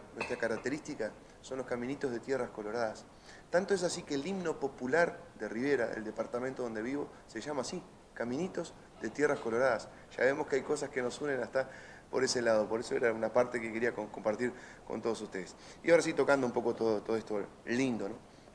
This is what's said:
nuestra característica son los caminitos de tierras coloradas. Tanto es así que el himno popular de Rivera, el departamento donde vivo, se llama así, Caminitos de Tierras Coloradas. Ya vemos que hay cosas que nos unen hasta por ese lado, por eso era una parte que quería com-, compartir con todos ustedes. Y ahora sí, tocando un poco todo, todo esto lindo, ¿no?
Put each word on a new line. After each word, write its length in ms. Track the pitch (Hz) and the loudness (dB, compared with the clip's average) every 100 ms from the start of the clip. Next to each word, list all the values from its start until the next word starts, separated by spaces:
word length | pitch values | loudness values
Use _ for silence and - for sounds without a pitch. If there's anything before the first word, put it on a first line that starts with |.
| - - | -10 -8
nuestra 220 | - 120 | -4 -2
característica 720 | 113 107 123 156 - 143 107 - - - | 0 0 -2 -4 -6 -6 -6 -6 -20 -18
son 160 | - 131 | -10 -8
los 100 | 123 | -4
caminitos 440 | 120 123 139 139 | -4 -4 -2 -2
de 100 | 117 | -2
tierras 280 | 117 135 117 | -2 -2 -2
coloradas. 520 | 113 104 117 110 104 - - - - - | -6 -4 -2 -2 -4 -14 -20 -20 -20 2
Tanto 240 | 170 196 | 2 4
es 100 | 196 | 2
así 200 | 175 175 | 0 -2
que 120 | - 139 | -4 -2
el 100 | 147 | -2
himno 320 | 196 170 - | -2 -2 -2
popular 640 | 135 - 123 156 170 - - - | -2 -2 2 4 4 2 -12 -8
de 120 | 104 | -4
Rivera, 420 | 107 139 135 113 - | 0 2 4 2 -2
el 100 | 107 | -4
departamento 580 | 113 110 120 131 131 | -4 -2 -2 -2 -4
donde 180 | 123 110 | -4 -4
vivo, 280 | 113 143 - - - | -4 -4 -6 -10 -12
se 140 | 113 | -10
llama 220 | 127 143 | -6 -4
así, 200 | 117 180 - - - | -4 -6 -10 -20 -12
Caminitos 600 | - 120 131 185 - 170 - - - | -6 -2 -2 -2 -4 -6 -10 -20 -8
de 80 | 117 | -6
Tierras 300 | - 147 147 | 2 2 2
Coloradas. 480 | 117 113 131 110 - - - - | 0 4 4 4 -2 -16 -10 2
Ya 100 | 127 | 2
vemos 200 | 147 143 | 2 0
que 120 | 135 | 0
hay 40 | |
cosas 280 | 127 147 135 | 0 -2 -2
que 120 | 131 | -2
nos 180 | 123 - | -4 -2
unen 180 | 147 131 | -2 -2
hasta 260 | 110 131 131 - - - - | 0 0 -2 -6 -16 -18 -4
por 120 | - | 2
ese 180 | 127 127 | 2 4
lado, 260 | 113 110 104 | 6 6 4
por 140 | 113 | 0
eso 120 | 117 | 0
era 180 | 135 120 | 2 2
una 200 | 113 110 | 2 2
parte 260 | 123 123 123 | 4 4 2
que 120 | 113 | -2
quería 240 | 110 120 107 | 0 0 0
com-, 140 | 107 | -6
compartir 440 | - 110 107 123 - - - - | -2 0 0 0 -4 -14 -16 -8
con 160 | 113 | -4
todos 180 | 113 107 | -2 -4
ustedes. 340 | 104 95 90 - - - | -4 -8 -8 -12 -18 -4
Y 80 | 165 | 6
ahora 140 | 165 | 6
sí, 100 | 151 | 6
tocando 320 | 139 135 139 123 | 2 4 6 4
un 80 | |
poco 220 | 120 117 113 | 2 0 2
todo, 260 | 113 104 | 2 2
todo 140 | 107 113 | 2 -2
esto 260 | - 104 - - - | -2 -4 -4 -8 -2
lindo, 440 | 120 135 110 101 | 0 2 0 -4
¿no? 60 | - - - - | -8 -14 -20 -20